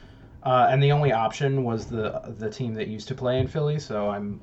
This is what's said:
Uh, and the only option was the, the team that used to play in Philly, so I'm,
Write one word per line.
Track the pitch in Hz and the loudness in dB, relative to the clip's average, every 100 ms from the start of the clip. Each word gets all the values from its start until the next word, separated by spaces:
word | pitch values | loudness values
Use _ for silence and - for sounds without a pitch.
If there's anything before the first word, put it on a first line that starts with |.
| - - - - | -20 -20 -20 -8
Uh, | 131 127 120 | 2 4 6
and | 135 | 6
the | 139 | 6
only | 147 147 | 4 4
option | 113 110 - 139 135 | 2 0 0 0 0
was | 120 110 - | 0 -2 -4
the, | 117 107 - 104 101 | -4 -4 -4 -10 -8
the | 107 | -6
team | - 120 | -4 -6
that | 110 104 | -4 -6
used | 107 - | -8 -8
to | |
play | 135 123 127 | -4 0 0
in | 131 | 0
Philly, | 160 147 147 | 0 -2 -2
so | - 107 104 | -4 -4 -2
I'm, | 101 101 101 | -2 -6 -8